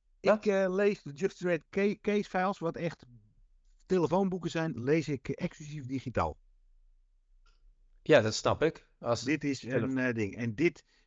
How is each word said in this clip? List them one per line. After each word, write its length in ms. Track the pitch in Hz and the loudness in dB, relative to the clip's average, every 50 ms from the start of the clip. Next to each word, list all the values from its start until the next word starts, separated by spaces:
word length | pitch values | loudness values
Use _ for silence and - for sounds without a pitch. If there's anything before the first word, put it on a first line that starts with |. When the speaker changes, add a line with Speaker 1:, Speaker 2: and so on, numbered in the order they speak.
| _ _ _ _ | _ _ _ _
Speaker 1:
Wat? 240 | - 185 214 214 - | 2 2 2 4 2
Speaker 2:
Ik, 60 | 214 196 | 2 2
eh, 200 | 190 190 185 180 | 2 2 2 2
lees 260 | 196 202 208 196 - | 2 2 2 0 -2
de 100 | - 143 143 | -6 -12 -6
Judge 220 | 139 190 190 - | -4 -4 -4 -4
Dredd 260 | - 175 180 170 151 - _ | -4 -2 -2 -2 -2 -4 _
ca-, 260 | - 196 202 214 190 - | -2 0 0 0 0 -2
case 280 | - 208 208 208 - - | -2 -2 -2 -2 -2 -2
files, 300 | - 185 185 202 196 - | -2 -2 -2 -2 -2 -4
wat 160 | 160 165 - | -4 -4 -4
echt 300 | - 170 160 - - - 123 120 110 107 _ _ _ - _ _ _ _ _ _ _ _ | -4 -6 -6 -6 -10 -16 -20 -20 -20 -20 _ _ _ -20 _ _ _ _ _ _ _ _
telefoonboeken 640 | - 185 180 160 139 170 196 196 185 190 175 170 160 | 0 2 2 4 4 4 2 2 2 0 -2 -4 -4
zijn, 340 | - 165 160 160 - 113 120 | -2 -2 -2 -2 -4 -2 0
lees 240 | 135 156 170 139 | 2 2 2 2
ik, 200 | 151 143 - - - | 0 -4 -4 -4 -6
eh, 160 | - - 180 | -6 -6 -6
exclusief 400 | 170 - - 151 147 147 156 131 | -8 -8 -10 -14 -12 -12 -10 -8
digitaal. 520 | 123 135 131 - 123 107 95 85 78 71 - _ _ _ _ _ _ _ _ _ _ _ _ _ _ _ _ _ _ _ _ _ _ _ _ - - - _ _ _ _ _ | -6 -6 -6 -6 -4 -2 -2 -2 -2 -4 -8 _ _ _ _ _ _ _ _ _ _ _ _ _ _ _ _ _ _ _ _ _ _ _ _ -20 -20 -20 _ _ _ _ _
Speaker 1:
Ja, 200 | - - 151 123 | 4 6 6 6
dat 120 | 107 110 - | 6 4 0
snap 260 | - - 120 98 - 147 | 0 2 0 2 2 2
ik. 240 | 160 - - - _ _ _ | 0 0 -4 -12 _ _ _
Als 220 | - 120 117 113 117 | -2 -2 -2 0 0
Speaker 2:
Dit 200 | 131 156 147 151 | -2 -2 -2 -2
is 160 | 143 135 - | -4 -4 -4
Speaker 1:
telefoon- 380 | - 147 131 - - 131 131 | -4 -4 -2 -2 -2 0 0
Speaker 2:
een, 80 | 131 127 | 0 0
eh, 60 | 127 113 | 0 0
ding. 220 | 113 104 98 - | -2 -2 -4 -4
En 200 | 107 120 117 104 | -4 -6 -4 0
dit, 280 | 139 165 170 - - - _ _ _ _ | 0 0 0 0 -4 -12 _ _ _ _